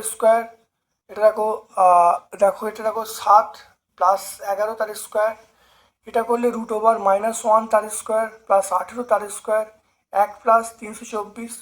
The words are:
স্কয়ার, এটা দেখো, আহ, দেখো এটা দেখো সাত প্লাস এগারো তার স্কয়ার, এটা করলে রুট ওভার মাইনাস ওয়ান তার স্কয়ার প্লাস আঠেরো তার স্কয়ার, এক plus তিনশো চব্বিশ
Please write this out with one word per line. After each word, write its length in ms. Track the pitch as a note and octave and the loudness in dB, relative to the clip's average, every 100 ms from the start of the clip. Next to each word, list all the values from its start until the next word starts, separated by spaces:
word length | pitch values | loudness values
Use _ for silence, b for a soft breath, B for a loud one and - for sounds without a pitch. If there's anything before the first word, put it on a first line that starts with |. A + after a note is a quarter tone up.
| G#3+ | -4
স্কয়ার, 300 | - A3 A3+ A3+ - _ _ _ _ _ | 0 2 2 0 -14 _ _ _ _ _
এটা 120 | G#3 G#3+ | 2 2
দেখো, 200 | G#3+ G#3+ G#3+ - - | 2 -2 -4 -6 2
আহ, 320 | F#3 F3 E3+ - - F#3+ | 6 6 4 2 -4 0
দেখো 180 | G3 - A3 | 0 0 -8
এটা 100 | A3 A3 | -6 -6
দেখো 160 | G#3+ G#3+ - | -6 -8 -4
সাত 300 | F#3+ G#3 A3 - - _ _ - | 4 4 4 -8 -20 _ _ -2
প্লাস 240 | F#3 G3 - - G3+ | 0 0 -4 -12 -6
এগারো 220 | G3 G#3+ A3+ | -4 -4 -4
তার 100 | G#3+ G3+ - | -8 -8 -8
স্কয়ার, 280 | G#3+ G#3+ A3 _ b b b b b - | -2 -2 -4 _ b b b b b -6
এটা 120 | A#3 A3+ | -4 -2
করলে 180 | A#3+ A#3+ A3+ | 0 -2 -4
রুট 140 | A3 G#3+ | -6 0
ওভার 180 | A3+ A3 G3 | 0 2 2
মাইনাস 300 | G3 A3 A3 A3+ | 0 0 -4 2
ওয়ান 180 | A3 A3+ | 2 2
তার 140 | A3 G#3+ - | 0 -2 -10
স্কয়ার 280 | - A3 A3 - - | -6 -4 -4 -8 0
প্লাস 200 | G3 F#3+ F#3 | 0 0 -4
আঠেরো 240 | - A#3 A#3+ | -6 -8 -2
তার 120 | G#3 G#3 - | -2 -4 -12
স্কয়ার, 280 | - G#3+ G#3+ _ _ _ _ | -4 -4 -4 _ _ _ _
এক 180 | - G#3 - | -2 -2 -2
plus 220 | A#3+ A3+ A3+ - | 2 2 0 -14
তিনশো 260 | G#3+ A3+ A#3 | -16 -16 -10
চব্বিশ 380 | G#3+ G3 A3+ A3+ - | -10 -10 -12 -16 -16